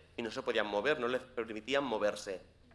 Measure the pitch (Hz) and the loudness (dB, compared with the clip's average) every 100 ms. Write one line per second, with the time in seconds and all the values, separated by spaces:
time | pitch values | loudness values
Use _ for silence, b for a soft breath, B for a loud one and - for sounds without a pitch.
0 | - - 113 131 127 110 104 104 131 139 | -14 -6 -4 -2 0 2 2 2 2 2
1 | 120 127 - - 113 107 107 139 139 107 | 0 -2 -4 -8 -6 -6 0 0 2 2
2 | 104 101 101 90 - - - | 0 0 -6 -10 -12 -20 -20